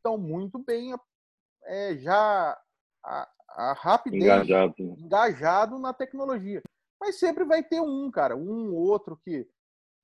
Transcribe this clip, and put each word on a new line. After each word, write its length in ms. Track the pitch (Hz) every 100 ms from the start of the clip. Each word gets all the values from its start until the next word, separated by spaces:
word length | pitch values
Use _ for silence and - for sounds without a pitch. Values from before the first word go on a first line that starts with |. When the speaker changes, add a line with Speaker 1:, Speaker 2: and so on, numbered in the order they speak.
Speaker 1:
tão 160 | 233 220
muito 400 | 170 165 196 247
bem, 360 | 269 233 247 247 _ _ _ _ _ _
é, 320 | - 190 202 151
já 640 | 135 196 214 202 160 - _ _ _ _
a, 280 | - 139 - _ _
a 240 | - 120
rapidez, 480 | 139 165 220 254 196
Speaker 2:
Engajado. 600 | - - - 92 95 - 92 90
Speaker 1:
engajado 800 | 160 196 233 143 156 185 214 262
na 160 | 262
tecnologia. 680 | 254 262 269 269 254 190 196 - _ _ -
Mas 180 | 403 392
sempre 260 | 359 320
vai 180 | 339 320
ter 180 | 320 330
um, 300 | 311 269 277
cara, 260 | 214 139 120
um 380 | 170 220 220
ou 140 | 170 175
outro 260 | 202 - 160
que 240 | - 156 117 _ _ _ _ _